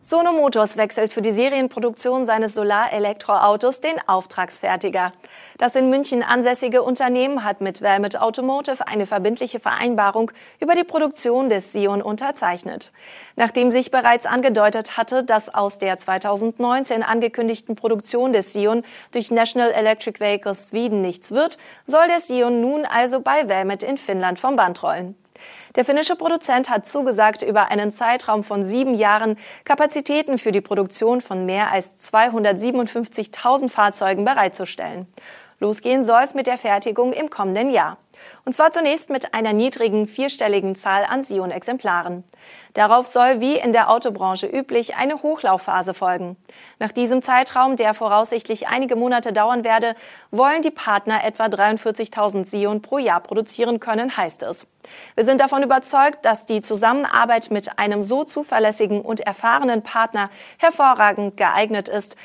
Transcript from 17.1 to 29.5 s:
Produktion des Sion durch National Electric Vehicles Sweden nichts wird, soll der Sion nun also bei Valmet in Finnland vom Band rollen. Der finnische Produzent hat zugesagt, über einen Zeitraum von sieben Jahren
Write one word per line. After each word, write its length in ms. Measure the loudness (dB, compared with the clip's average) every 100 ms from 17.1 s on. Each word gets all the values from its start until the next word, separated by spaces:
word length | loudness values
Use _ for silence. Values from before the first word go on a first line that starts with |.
| 0 0 -2 -4 -4 -8 -4
Produktion 580 | -2 -2 -2 -2 2
des 180 | 2 0
Sion 320 | 0 0 0 -4 -18 -8
durch 200 | -8 -2
National 400 | 0 0 2 0
Electric 480 | 2 0 0 -4 -4
Vehicles 480 | -2 -2 -4 -6 -6
Sweden 320 | -4 -2 -2
nichts 320 | -2 -6 -4
wird, 260 | 0 -2 -4 -20 -20 0
soll 220 | 4 4
der 100 | 2
Sion 400 | 0 0 2 2
nun 260 | 0 -2 -2
also 360 | 0 0 0
bei 260 | 0 0 2
Valmet 360 | -2 -2 -4
in 140 | -4 -6
Finnland 400 | -4 -2 -2 -2
vom 200 | -2 2
Band 260 | 0 0
rollen. 340 | -4 -4 -6 -14 _ _ -20 -20 -6 -2
Der 80 |
finnische 320 | 2 2 0 -2
Produzent 540 | -2 -2 0 0 0
hat 160 | -2 -2
zugesagt, 560 | -4 -2 4 4 2
über 280 | 0 2 2
einen 220 | 0 -2
Zeitraum 520 | -2 0 0 0 -2
von 200 | -2 -4
sieben 300 | -2 -2 0
Jahren 440 | 2 2 2 0 -4 -8